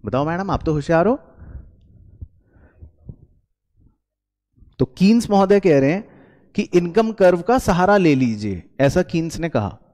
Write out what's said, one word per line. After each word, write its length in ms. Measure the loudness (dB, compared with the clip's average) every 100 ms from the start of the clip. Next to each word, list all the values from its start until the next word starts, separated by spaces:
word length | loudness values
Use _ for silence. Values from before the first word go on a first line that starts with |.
बताओ 220 | -4 -4 -4
मैडम, 260 | -4 -6
आप 120 | -4
तो 100 | -2
होशियार 340 | -4 0 0 2
हो। 80 | -2 -6 -20 -20 -20 -20 _ _ -20 -20 -20 -20 _ _ _ _ _ -20 _ -20 -20 _ _ _ _ _ _ _ _ _ _ _ _ _ _ -20 -6
तो 60 | -6 2
कीन्स 320 | 2 2 2
महोदय 300 | 0 4 2
कह 200 | 4 2
रहे 120 | 2
हैं 160 | -2 -8 -20 _ _ _ -8
कि 140 | 0
इनकम 380 | 0 0 -2 -2
कर्व 300 | 2 2 2
का 160 | 0 -2
सहारा 380 | 0 0 2 4
ले 180 | 4 2
लीजिए, 480 | 0 -2 -6 -8 -12 -2
ऐसा 220 | 0 0
कीन्स 360 | -2 -4 -6 -8
ने 100 | -4
कहा। 280 | -4 -4 -10 _